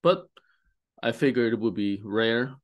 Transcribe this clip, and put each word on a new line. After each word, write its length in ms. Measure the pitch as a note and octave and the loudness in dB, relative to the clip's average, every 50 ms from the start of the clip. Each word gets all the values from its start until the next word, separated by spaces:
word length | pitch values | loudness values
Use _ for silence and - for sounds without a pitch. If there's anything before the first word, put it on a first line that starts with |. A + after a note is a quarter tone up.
But 240 | - B3+ C#4+ - - _ _ - _ _ _ _ _ _ _ _ _ _ _ - - | 4 2 2 2 -2 _ _ -20 _ _ _ _ _ _ _ _ _ _ _ -4 -4
I 80 | A#2 | -4
figured 400 | A2+ - D3+ C#3 A#2 B2 A#2+ A2+ | -2 2 0 2 2 2 2 2
it 80 | A2+ G#2+ | 0 0
would 140 | A2 A2+ F2+ | -2 -2 -2
be 260 | G2+ G2+ G2+ G2+ G2 | -2 -2 -2 -4 -6
rare 520 | G#2+ G#2 G2+ A2 A2+ A2+ A2+ A#2+ B2 C3+ C3+ - | -6 -4 -2 0 2 2 2 0 -2 -4 -8 -18